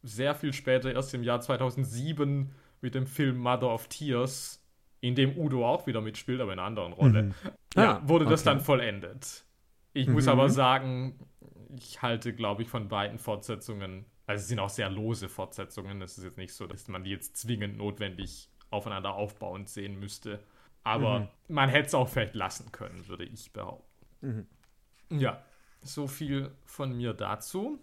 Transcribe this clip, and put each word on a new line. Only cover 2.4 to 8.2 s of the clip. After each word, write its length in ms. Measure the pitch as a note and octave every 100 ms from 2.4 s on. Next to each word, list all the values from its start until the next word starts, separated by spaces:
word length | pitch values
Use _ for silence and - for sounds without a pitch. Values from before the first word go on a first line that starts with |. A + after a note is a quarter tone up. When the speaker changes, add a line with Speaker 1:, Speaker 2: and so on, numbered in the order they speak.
| C#3 - _ _
Speaker 1:
mit 140 | B2+ C3+
dem 100 | C3
Film 300 | - C#3 B2
Mother 360 | B2 B2 B2+
of 140 | A2+ -
Tears, 760 | - D3+ A#2+ C3 - - - _ _ _ _
in 140 | B2 B2
dem 220 | C3+ C#3+
Udo 280 | D3+ C3 A#2+
auch 200 | E3 -
wieder 140 | A2+
mitspielt, 400 | G#2+ G#2+ - B2+
aber 120 | A2+
in 60 | F#2
einer 80 | G2+
anderen 260 | A2 F2
Rolle, 300 | F2 C3+ A2
Speaker 2:
Mhm. 100 | G#2 F#2+ - - _ E3+
Speaker 1:
ja, 220 | A3 G#3
Speaker 2:
Ah, 40 | C#3+
Speaker 1:
wurde 180 | E3